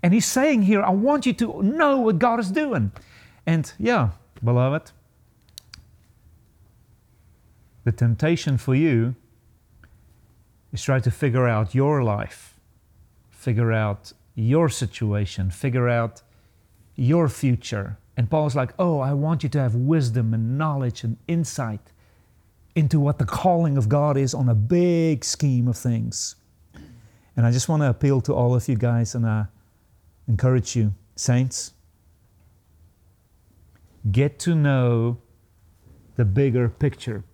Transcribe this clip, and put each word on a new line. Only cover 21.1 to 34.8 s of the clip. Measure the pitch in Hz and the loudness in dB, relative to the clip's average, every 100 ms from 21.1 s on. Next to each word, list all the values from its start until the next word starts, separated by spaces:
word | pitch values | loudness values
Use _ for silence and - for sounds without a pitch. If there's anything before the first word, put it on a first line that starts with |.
| 113 - | -8 -4
insight | 170 160 - 120 107 _ _ _ _ _ _ _ _ _ | -2 -2 -4 -6 -8 _ _ _ _ _ _ _ _ _
into | - 151 156 | 0 2 2
what | 143 - | 2 0
the | |
calling | 107 - 190 170 165 139 | -2 0 0 2 2 2
of | 107 | 2
God | 143 147 135 | 2 2 0
is | 135 | 0
on | - 127 | 0 0
a | |
big | 110 110 175 175 170 165 147 | 0 2 2 2 2 0 0
scheme | - - 143 123 120 | -4 -2 0 0 0
of | 117 | -2
things." | 123 117 117 - - - _ _ _ - - - - _ _ | -2 -2 -4 -6 -10 -12 _ _ _ -20 -20 -20 -20 _ _
And | - 117 | 0 2
I | |
just | 123 123 | 2 0
want | 156 | 0
to | 147 | 0
appeal | 117 139 135 | 2 2 2
to | - | 0
all | - 123 | 0 2
of | 123 113 | 0 0
you | 120 | -2
guys | 120 117 117 | 0 0 -2
and, | 120 | -2
uh, | 113 110 104 _ _ _ _ _ _ _ - | -2 -2 -4 _ _ _ _ _ _ _ -4
encourage | 113 131 127 - 123 | 0 2 2 0 -2
you, | 107 98 _ - | -2 -2 _ -8
saints, | - 123 131 - - _ _ _ _ _ _ _ _ _ _ _ _ _ _ _ _ _ _ _ _ _ _ _ 110 | 0 0 0 -4 -12 _ _ _ _ _ _ _ _ _ _ _ _ _ _ _ _ _ _ _ _ _ _ _ -2
get | 98 143 - | 0 0 -2
to | - | -2
know | 165 143 135 | 2 2 2